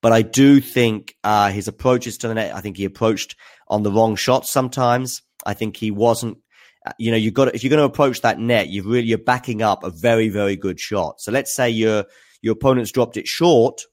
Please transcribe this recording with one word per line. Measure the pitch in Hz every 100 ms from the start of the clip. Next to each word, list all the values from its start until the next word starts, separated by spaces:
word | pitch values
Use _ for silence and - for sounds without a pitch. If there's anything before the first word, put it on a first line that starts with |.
But | 117
I | 113
do | 113 - 139 139
think, | 131 - 120 107 - _
uh, | 104 107 101
his | 98 101
approaches | 101 127 123 123 104
to | 117
the |
net, | 110 104
I | -
think | 101 90
he | 98
approached | 98 113 104 - - - _ _
on | 107
the | 104
wrong | 101 113 104
shot | - 127 -
sometimes. | 139 127 127 127 120 127 - _ _
I | -
think | 101 110 -
he | 110
wasn't, | 101 117 113 117 98 _ _ _ _ -
uh, | -
you | 113
know, | 113
you've | 110
got, | 104 131
if | -
you're | 123
gonna | 151
approach | 143 - 143 123
that | 120 -
net, | 117 117 85
you've | 98 95
really, | 123 117
you're | 110
backing | - 123 123 107
up | 110 95
a | 90
very, | 82 113 113 110
very | 101 101 98
good | 98 85
shot. | - 104 80 -
So | -
let's | 120 131
say | - 123
your, | 113 110 107 98 _ _ _
your | 110
opponent's | 110 135 127 110
dropped | - 117 107
it | -
short | - 170 147 120 - -